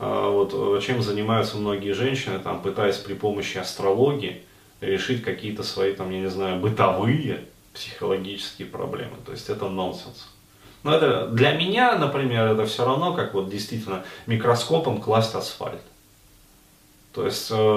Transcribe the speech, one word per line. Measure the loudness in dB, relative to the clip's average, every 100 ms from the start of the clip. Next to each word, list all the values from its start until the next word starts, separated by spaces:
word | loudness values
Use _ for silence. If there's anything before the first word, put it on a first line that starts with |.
э, | -4 0 2
вот, | 2 2
э, | 0 0 0
чем | 0 0
занимаются | 0 0 2 2 0 -2
многие | -2 -2 -2
женщины, | 0 0 0 -2 -4
там, | -4 -4
пытаясь | -4 0 0 0
при | -4
помощи | -2 -2 0 -4 -6
астрологии | -8 -2 2 4 4 2 -4 -10 -16 -20 -20 -8
решить | -2 -2 0 -2
какие-то | -2 -6 -6 -6
свои, | -6 -2 0
там, | 0 -4
я | -4
не | -4
знаю, | -2 -2 0
бытовые | 0 4 2 4 2 2 0 -6 -8 -20 _
психологические | -16 -14 -6 -2 -2 -4 -10 -12 -12 -12
проблемы. | -8 -8 -6 -10 -12
То | -14
есть | -10 -6
это | -4 -4
нонсенс. | -4 -4 -6 -12 -18 -20 -20 -20 -20 -20 -6
Но | 2
это | 4 6 2 2
для | 4 4
меня, | 4 2 4 4 4
например, | 2 2 2 4 4
это | 4
все | 2 0
равно, | 2 2 2
как | 0 -2
вот | -2 -2
действительно | -4 -6 -6 -6 -8 -8 -10 -2
микроскопом | 2 4 4 4 2 2 -2
класть | 2 2 2
асфальт. | -2 -6 -8 -10 -10 -16 -20 _ _ _ _ _ _ _ _ _ _ _
То | -4
есть, | -4 -4 -2
э, | 2 4